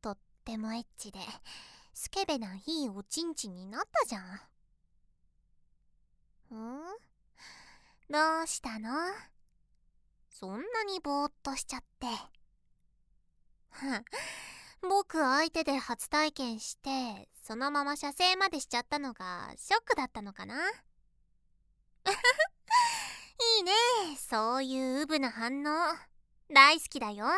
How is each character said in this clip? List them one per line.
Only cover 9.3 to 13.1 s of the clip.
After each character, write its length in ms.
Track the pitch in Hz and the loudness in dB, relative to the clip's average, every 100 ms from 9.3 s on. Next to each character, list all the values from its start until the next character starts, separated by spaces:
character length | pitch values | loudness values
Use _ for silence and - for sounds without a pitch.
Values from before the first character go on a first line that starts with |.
| _ - _ _ _ _ _ _ _ _ | _ -20 _ _ _ _ _ _ _ _
そ 280 | - 190 196 | -14 -10 -8
ん 60 | 359 | -6
な 100 | 480 | -4
に 160 | 415 381 | -4 -4
ぼ 260 | 294 285 285 | -2 0 -2
ー 40 | |
っ 40 | - | -4
と 120 | - 269 | -8 -8
し 80 | - | -8
ち 100 | 262 | -10
ゃ 20 | |
っ 60 | - _ | -12 _
て。 80 | 247 226 - - - _ _ _ _ _ _ | -6 -6 -10 -20 -20 _ _ _ _ _ _